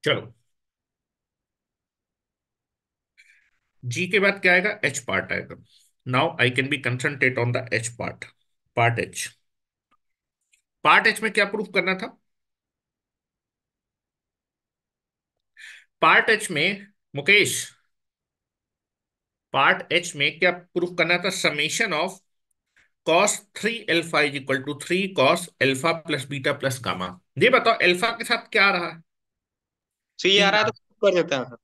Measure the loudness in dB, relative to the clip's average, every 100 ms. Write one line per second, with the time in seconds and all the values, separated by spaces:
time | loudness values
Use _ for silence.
0 | -2 -4 -6 -20 _ _ _ _ _ _
1 | _ _ _ _ _ _ _ _ _ _
2 | _ _ _ _ _ _ _ _ _ _
3 | _ _ _ _ _ _ _ _ -10 -6
4 | 0 2 2 2 4 4 2 -2 -4 -6
5 | -4 -4 -2 -6 -8 -16 -20 _ _ _
6 | -4 0 0 2 0 2 -2 -2 -4 -4
7 | -4 0 0 0 0 -2 -2 -4 -4 -8
8 | -10 -10 -20 _ _ _ _ 0 2 2
9 | -6 -8 -12 _ _ _ _ _ _ _
10 | _ _ _ _ _ _ _ _ 4 6
11 | 4 0 -2 0 0 -2 -4 -2 -2 -4
12 | -6 -14 _ _ _ _ _ _ _ _
13 | _ _ _ _ _ _ _ _ _ _
14 | _ _ _ _ _ _ _ _ _ _
15 | _ _ _ _ _ _ -20 -20 _ _
16 | 6 6 4 0 0 -2 -2 -4 -10 _
17 | _ -8 2 4 4 -2 -8 _ _ _
18 | _ _ _ _ _ _ _ _ _ _
19 | _ _ _ _ _ 0 2 2 0 -2
20 | -2 -4 -4 2 0 0 -6 -6 -4 -2
21 | 0 0 -2 -2 -2 -2 -4 -2 -2 -2
22 | -4 -6 _ _ _ _ _ _ _ _
23 | 2 4 4 0 _ -6 -6 -4 -2 -2
24 | 0 0 0 -2 -4 -4 -4 -10 -4 -2
25 | -2 2 4 4 -2 _ 0 0 -2 -2
26 | -4 -8 -6 -6 -4 -2 -4 -4 -6 -6
27 | -6 -10 _ 0 2 4 2 2 2 2
28 | -2 -4 -4 -4 -2 2 2 2 -4 -10
29 | _ _ _ _ _ _ _ _ _ _
30 | _ _ 2 4 4 4 0 -4 _ _
31 | 2 2 0 -2 -6 -12